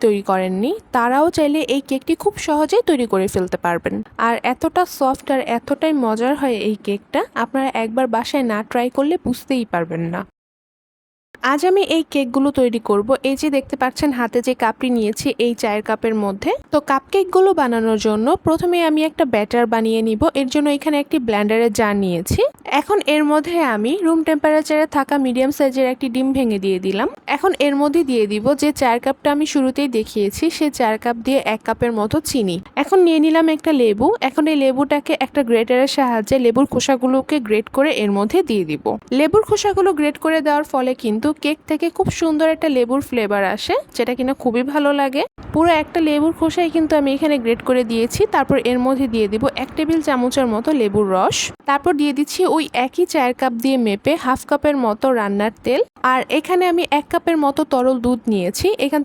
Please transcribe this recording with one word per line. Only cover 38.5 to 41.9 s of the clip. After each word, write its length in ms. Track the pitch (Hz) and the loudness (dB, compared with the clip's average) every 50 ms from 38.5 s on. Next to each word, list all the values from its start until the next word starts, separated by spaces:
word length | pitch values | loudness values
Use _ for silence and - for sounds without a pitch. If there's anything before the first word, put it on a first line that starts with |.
| 220 196 175 156 | 0 -2 0 -2
দিব। 160 | 151 - - - 208 220 - - 247 | -6 -4 -2 -4 -4 -4 -6 -4 0
লেবুর 260 | 269 302 311 370 440 427 - | 2 2 4 4 2 2 2
খোসাগুলো 400 | 427 415 - 415 370 392 359 392 339 294 | -2 0 0 0 0 2 2 2 2 2
গ্রেট 180 | 294 294 294 - - | 0 -2 -2 -2 -2
করে 140 | 311 320 320 285 | 0 0 0 0
দেওয়ার 220 | 302 294 294 302 - - | 0 0 0 -2 -2 -2
ফলে 200 | 262 254 254 262 - - | -2 -2 -2 -4 -2 -2
কিন্তু 240 | 220 208 226 247 302 302 - - | -2 -2 0 -2 -2 -4 -2 -2
কেক 160 | 285 311 - _ - | -4 -4 -4 _ -6
থেকে 180 | 311 294 339 330 | -4 -2 -2 -4